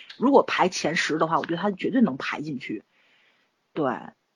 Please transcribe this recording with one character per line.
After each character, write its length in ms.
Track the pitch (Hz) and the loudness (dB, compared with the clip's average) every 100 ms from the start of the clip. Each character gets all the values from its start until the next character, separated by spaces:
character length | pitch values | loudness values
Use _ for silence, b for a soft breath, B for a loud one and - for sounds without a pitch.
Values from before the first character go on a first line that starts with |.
| B B | B B
如 160 | 254 | 4
果 100 | 262 | 4
排 260 | - - 180 | 4 2 0
前 280 | - 156 165 | 0 -2 -2
十 220 | - 156 | -2 0
的 100 | 160 | 2
话， 100 | 160 | 0
我 60 | |
觉 100 | - | 0
得 40 | 170 | -2
她 120 | 202 | -2
绝 200 | 190 - | -2 0
对 100 | 226 | 4
能 160 | 196 - | 4 2
排 240 | - - | -6 -6
进 180 | 156 131 | -6 -8
去。 240 | - 107 - _ _ _ _ _ _ _ _ | -8 -10 -12 _ _ _ _ _ _ _ _
对， 200 | - 135 92 65 - _ | -4 -2 -4 -8 -20 _